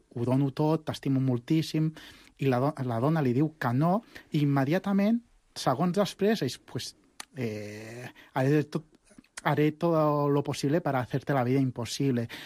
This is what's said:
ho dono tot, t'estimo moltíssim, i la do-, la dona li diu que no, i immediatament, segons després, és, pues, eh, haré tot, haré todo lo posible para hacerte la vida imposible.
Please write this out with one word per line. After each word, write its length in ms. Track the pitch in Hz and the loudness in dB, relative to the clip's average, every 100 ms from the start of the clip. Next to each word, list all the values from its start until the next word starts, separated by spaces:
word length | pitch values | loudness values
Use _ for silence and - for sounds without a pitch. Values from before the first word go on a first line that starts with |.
| - | -14
ho 100 | 120 | -6
dono 240 | 120 131 139 | 0 2 0
tot, 360 | - 151 156 - | 0 0 0 -2
t'estimo 340 | 117 143 135 | -6 -2 0
moltíssim, 720 | 131 123 - 160 156 156 156 156 - - - - | 0 -2 0 0 0 -2 -2 -4 -18 -20 -20 -2
i 80 | 139 | 0
la 100 | 123 | 2
do-, 140 | 139 156 127 | 0 -2 -4
la 120 | 113 | 0
dona 220 | 135 165 | 0 2
li 140 | 131 | 2
diu 180 | 120 156 - | 2 0 0
que 160 | 123 | -2
no, 280 | 123 165 202 - - - | 2 2 0 -4 -20 -4
i 80 | 151 143 | 0 2
immediatament, 760 | 139 135 185 202 196 202 233 - _ _ | 2 2 0 0 2 2 0 -4 _ _
segons 380 | - 156 - 180 | -4 -2 0 0
després, 460 | 180 202 - 208 220 | 0 -2 0 0 0
és, 160 | 131 - | -2 -6
pues, 360 | - 123 - - _ _ - 135 | -10 -10 -10 -16 _ _ -18 -8
eh, 720 | 117 104 104 107 110 120 123 - - | -6 -6 -10 -14 -14 -14 -16 -18 -8
haré 320 | 139 131 151 | 0 4 4
tot, 220 | 147 160 - _ _ - _ - | 2 -6 -8 _ _ -20 _ -6
haré 280 | 160 143 151 | -2 2 2
todo 580 | 151 170 160 151 147 143 | 2 0 2 2 2 2
lo 120 | 143 | 0
posible 380 | 143 139 143 165 | 0 -2 0 0
para 200 | 143 131 | 0 -2
hacerte 340 | 123 135 - | -2 -4 -2
la 100 | 139 | 0
vida 160 | 120 135 | 2 2
imposible. 720 | 131 123 113 - 139 120 117 - | 0 -2 -8 -2 0 0 -4 -10